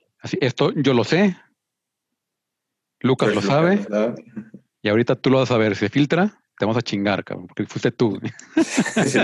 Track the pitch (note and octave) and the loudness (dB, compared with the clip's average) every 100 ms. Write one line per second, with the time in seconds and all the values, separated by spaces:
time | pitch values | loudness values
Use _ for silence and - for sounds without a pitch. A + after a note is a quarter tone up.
0 | _ _ B2 F#3 C3 - D#3 G3 C3+ A#2+ | _ _ -8 -4 -2 0 -2 0 2 2
1 | G#2 E3 G3+ F3 _ _ _ _ _ _ | 2 2 2 0 _ _ _ _ _ _
2 | _ _ _ _ _ _ _ _ _ _ | _ _ _ _ _ _ _ _ _ _
3 | B2 C3 A#2 G#2 G2 D3 E3+ G3+ G3+ G#2 | -2 0 0 0 0 2 2 0 0 -2
4 | G#2+ - - - - - _ _ G#2+ G#2+ | -2 -4 -14 -18 -18 -20 _ _ 0 2
5 | A#2+ C#3+ C#3 C3 B2 A#2 A2 F#2+ G2+ C3+ | 2 0 2 2 2 2 2 0 0 0
6 | D3 E3 G#3 - _ - G2+ A2+ - G2+ | 2 2 0 -4 _ -4 -2 -2 -2 -2
7 | G2+ F#2 - F#2 F2+ - G#2 - B2 - | -2 -2 -4 -12 -12 -10 -8 -4 -4 0
8 | A#2 F#2+ A2+ - - D#4 - - - A3+ | -2 -2 -8 -12 -6 -2 -2 -2 -2 -2
9 | - - | 0 0